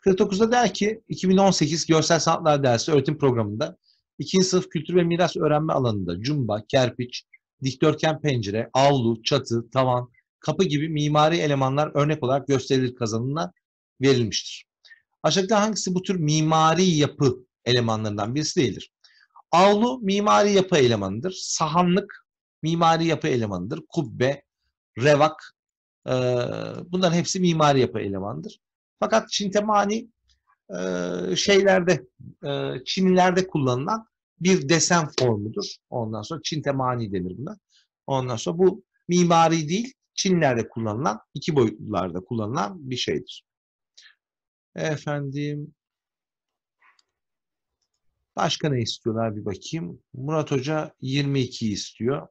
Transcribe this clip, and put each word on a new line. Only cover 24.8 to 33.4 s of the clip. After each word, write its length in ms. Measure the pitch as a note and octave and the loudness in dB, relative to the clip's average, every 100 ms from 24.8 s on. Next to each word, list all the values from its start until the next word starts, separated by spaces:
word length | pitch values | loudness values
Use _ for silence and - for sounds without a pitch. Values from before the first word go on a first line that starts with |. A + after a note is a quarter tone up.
| _ - | _ -2
revak, 560 | C3+ D3 D3+ D#3 - _ _ _ _ _ - | 4 6 4 0 -20 _ _ _ _ _ -4
e, 60 | B2+ B2 B2 - - A2 A2+ - | -2 0 0 -2 -6 -8 -10 -8
bunların 240 | F3+ F#3 E3+ | -2 0 0
hepsi 240 | E3+ G3 | -2 0
mimari 400 | F3+ D#3+ D3 C#3 | 0 4 4 4
yapı 200 | A#2 A2 | 2 -2
elemanıdır. 600 | G2+ F#2+ G2 C#3 E3+ - _ _ _ _ | -6 -6 -8 -10 -12 -18 _ _ _ _
Fakat 300 | G#3+ A3 G#3+ | 0 0 -2
çintemani, 800 | - G3+ G3+ G#3 G#3 G3+ A3 - _ _ _ _ _ _ | -6 -2 -2 0 0 2 -2 -6 _ _ _ _ _ _
e, 680 | F#3+ F#3 F3+ F3 F3+ F3+ F3+ | -8 -4 -4 -4 -4 -4 -4
şeylerde, 680 | - G3 G3 F#3+ F3 D#3+ - _ C3 - | 2 2 4 2 2 -2 -2 _ -20 -14
e, 400 | D3 C#3 C3+ C#3 | -8 -6 -6 -8
Çinlilerde 640 | - - F#3 F#3 F3+ F#3 | -8 -2 2 4 4 2